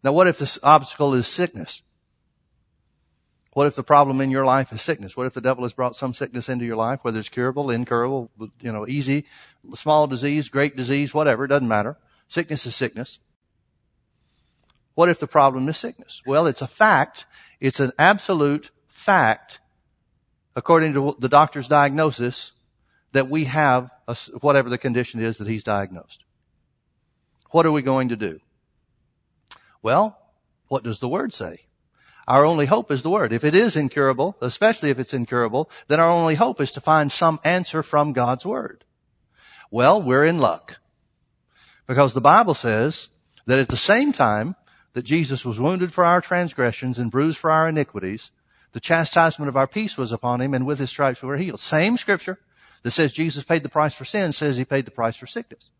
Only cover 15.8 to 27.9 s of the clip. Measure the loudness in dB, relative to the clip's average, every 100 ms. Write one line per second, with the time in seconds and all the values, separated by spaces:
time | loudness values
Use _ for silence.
15.8 | -10 -14 -20 -14 -2 0 0 -2 -10 2
16.8 | 4 4 0 -6 -20 _ -20 _ -4 -2
17.8 | -4 2 2 2 -2 0 0 0 -6 _
18.8 | _ -6 2 4 4 0 _ -20 _ _
19.8 | _ _ _ _ _ _ _ -10 2 2
20.8 | 2 -2 -4 -4 4 4 4 -2 0 2
21.8 | 2 2 -2 -2 -8 -8 -16 _ _ _
22.8 | _ _ _ -2 0 -2 -2 2 4 2
23.8 | 0 _ -12 -12 -12 -2 2 2 2 -4
24.8 | -2 -2 -4 -4 -4 -4 -6 -6 -2 -4
25.8 | -4 -10 -20 -20 _ _ _ _ _ _
26.8 | _ _ _ _ _ _ _ 2 4 2
27.8 | 0